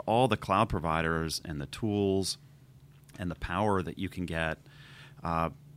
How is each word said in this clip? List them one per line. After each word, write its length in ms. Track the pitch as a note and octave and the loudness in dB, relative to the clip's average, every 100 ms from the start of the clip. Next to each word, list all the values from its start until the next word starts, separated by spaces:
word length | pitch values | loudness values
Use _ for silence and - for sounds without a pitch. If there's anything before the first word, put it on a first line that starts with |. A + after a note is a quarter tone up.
| - | 0
all 220 | A2+ B2+ | 4 4
the 80 | G#2 | 2
cloud 320 | - G2 A2 | 2 2 4
providers 720 | F#2+ D#2+ D#2+ E2 E2 E2 D2+ | 0 0 0 2 2 0 -4
and 160 | - D2+ | -6 -6
the 60 | C#2 | -8
tools 720 | - A2 G#2 G2 F#2+ F#2 - - - - - - - - - | -4 -2 2 2 2 0 -6 -12 -20 -20 -20 -20 -20 -18 -10
and 120 | F2+ | -8
the 40 | D#2 | -6
power 460 | - F2+ G#2 G2 | -4 0 2 2
that 160 | D#2+ - | 0 -4
you 100 | F#2 | -6
can 180 | - E2+ | -6 -4
get, 320 | E2 D#2+ D#2 - - - - - - | -2 -2 -4 -10 -20 -20 -20 -20 -10
uh, 260 | E2+ E2 E2 - - | -2 0 0 -4 -18